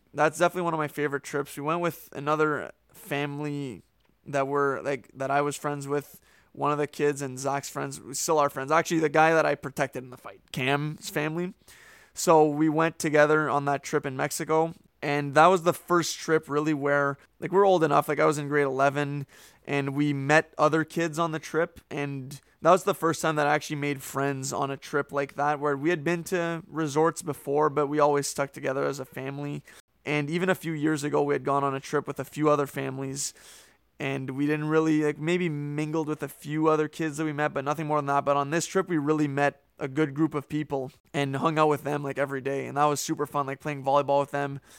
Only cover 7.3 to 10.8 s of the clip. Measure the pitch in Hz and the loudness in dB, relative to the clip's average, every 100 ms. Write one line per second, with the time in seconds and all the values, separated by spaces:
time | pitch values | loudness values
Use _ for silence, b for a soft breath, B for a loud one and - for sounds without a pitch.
7.3 | 127 135 139 - 143 143 135 95 131 - | -6 -4 -4 -6 -8 -8 -10 -10 -6 0
8.3 | 160 143 135 135 160 165 165 160 156 160 | 2 2 0 2 2 2 0 2 4 6
9.3 | 160 151 147 139 - 139 131 127 120 110 | 6 2 0 -6 -2 -2 -2 -12 -16 -18
10.3 | 101 _ - 131 143 | -20 _ -4 0 0